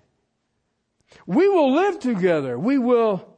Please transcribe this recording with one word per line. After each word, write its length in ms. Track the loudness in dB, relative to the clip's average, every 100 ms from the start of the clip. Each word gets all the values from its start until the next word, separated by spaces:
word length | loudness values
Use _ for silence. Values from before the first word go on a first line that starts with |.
| _ _ _ _ _ _ _ _ _ _ _ -20 -6
We 220 | 0 2
will 240 | 2 2
live 280 | 2 0 -2
together. 580 | -4 -2 0 0 -2 -4
We 200 | -2 -2
will 480 | 0 2 0 -2 -8